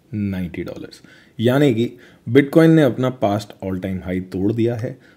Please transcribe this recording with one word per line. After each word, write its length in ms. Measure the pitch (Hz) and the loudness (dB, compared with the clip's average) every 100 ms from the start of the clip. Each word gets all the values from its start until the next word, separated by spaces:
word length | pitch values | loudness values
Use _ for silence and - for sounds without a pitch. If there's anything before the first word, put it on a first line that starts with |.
| _ | _
नाइंटी 500 | 107 101 92 90 85 | -8 -6 -6 -8 -10
डॉलर्स, 360 | 85 - - - _ _ _ - | -12 -12 -16 -20 _ _ _ -4
यानी 340 | 113 135 147 | 0 2 2
कि 140 | 110 120 - - _ - | 2 -2 -6 -20 _ 0
Bitcoin 420 | 123 139 165 160 | 2 4 6 6
ने 140 | 160 | 6
अपना 280 | 143 110 127 127 | 4 0 -4 -2
पास्ट 320 | 107 104 110 - | -2 -2 -6 -12
all 160 | 95 92 | -8 -6
time 180 | 95 92 92 | -6 -8 -6
high 140 | 92 92 | -8 -6
तोड़ 200 | 95 98 | -4 -4
दिया 220 | 117 117 117 | -2 -2 -4
है 200 | 131 135 _ | -10 -12 _